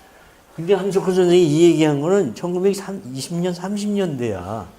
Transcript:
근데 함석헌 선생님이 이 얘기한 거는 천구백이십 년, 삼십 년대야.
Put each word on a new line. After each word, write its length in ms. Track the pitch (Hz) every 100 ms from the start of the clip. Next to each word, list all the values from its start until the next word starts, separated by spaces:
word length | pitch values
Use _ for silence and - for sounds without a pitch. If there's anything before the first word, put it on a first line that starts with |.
| - - - _ _
근데 200 | - 170
함석헌 400 | 190 196 185 170
선생님이 320 | 185 175 180 160
이 160 | 151
얘기한 360 | 170 156 156 143
거는 340 | 160 202 139
천구백이십 1000 | - 175 180 196 196 196 196 123 131 - 170
년, 180 | 180
삼십 360 | 175 190 208 208
년대야. 760 | 202 185 135 117 95 90 110 85